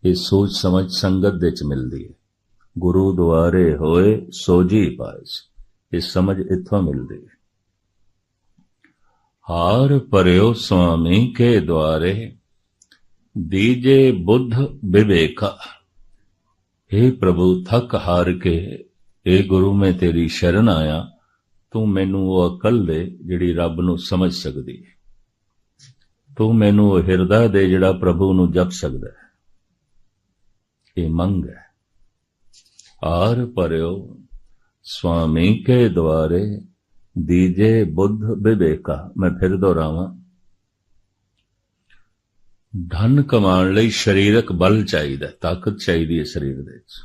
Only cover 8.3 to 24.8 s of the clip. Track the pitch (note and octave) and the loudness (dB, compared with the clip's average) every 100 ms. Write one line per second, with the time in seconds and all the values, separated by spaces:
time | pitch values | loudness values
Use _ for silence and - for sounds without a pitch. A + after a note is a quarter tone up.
8.3 | _ _ _ _ _ _ _ _ _ _ | _ _ _ _ _ _ _ _ _ _
9.3 | _ - E2+ E2+ A2+ C#3 C#3+ - G2 F2+ | _ -8 -2 0 2 2 2 2 2 4
10.3 | F2+ A2 A2+ - F#2+ F2 E2 E2+ F#2+ B2 | 4 4 0 0 2 2 2 2 2 0
11.3 | A#2+ A#2+ A2+ D#2+ E2 D#2 D#2+ E2+ G#2 A2+ | 2 2 2 0 -2 0 0 -2 -4 -8
12.3 | - _ _ _ _ _ _ _ _ _ | -16 _ _ _ _ _ _ _ _ _
13.3 | G#2+ D#2+ F#2+ A2 B2 B2+ C3+ C3+ G2+ F2 | -10 -4 0 2 2 4 6 6 2 2
14.3 | B2 B2 A#2 C#3 - G2+ G2 G#2+ F2+ D#2+ | 0 2 -2 -4 -6 2 4 4 4 2
15.3 | - G2+ - - - _ _ - _ _ | -2 -8 -8 -20 -20 _ _ -20 _ _
16.3 | _ _ _ _ _ _ G2+ B2+ B2+ F#2+ | _ _ _ _ _ _ 2 2 2 0
17.3 | F2 F#2 F#2 F2+ A#2 A#2+ F#2+ F#2 F2 F2 | 2 2 0 0 -2 -2 -6 -2 0 0
18.3 | F2+ F#2+ E2 D2+ - - _ _ _ - | -2 -2 -2 -4 -14 -18 _ _ _ 2
19.3 | F#2 F#2+ F#2+ F#2+ G2 F#2+ F2+ F2+ E2 E2 | 2 4 2 2 2 0 0 0 0 -2
20.3 | - F2 F2+ A2+ E2 D#2 D#2 - _ _ | -2 0 2 2 2 -2 -4 -8 _ _
21.3 | _ _ _ _ A2+ G#2+ F#2+ F#2+ G2 F#2+ | _ _ _ _ -4 -2 -2 -2 -2 0
22.3 | F#2 F2 F2+ G#2+ A#2+ F2+ D#2+ F2+ - E2+ | 0 0 0 0 0 0 -4 -6 -12 -8
23.3 | F2+ F2+ E2 E2+ E2 F2+ F2 - F#2 F#2 | -4 -2 -2 -4 -2 -2 -4 -4 -2 -2
24.3 | E2+ - C#2+ B1+ - | -2 -10 -10 -14 -18